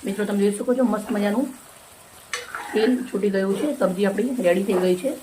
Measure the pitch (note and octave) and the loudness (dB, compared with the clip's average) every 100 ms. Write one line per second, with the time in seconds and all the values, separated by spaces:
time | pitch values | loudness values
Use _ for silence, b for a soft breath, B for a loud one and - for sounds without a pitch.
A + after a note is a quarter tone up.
0 | - G3 G3+ G3+ G3+ G3+ B3 B3+ B3+ G#3 | -6 -4 -2 2 2 2 0 2 2 0
1 | - G#3 G3+ A3 C#4 - - - - - | -2 0 0 0 -2 -8 -20 -20 -20 -20
2 | - - - - - - - G#3+ A3 B3 | -20 -20 -12 -12 -10 -12 -4 0 2 2
3 | - G3 G#3 G3 F#3+ G3 D4+ C4 F#3 F3+ | -2 -2 0 0 0 0 -2 0 0 2
4 | G3+ G3 A#3+ B3+ F3+ F3+ G3+ F#3 F#3 F3+ | 0 0 -2 0 2 2 2 2 2 2
5 | - B2 | 0 -6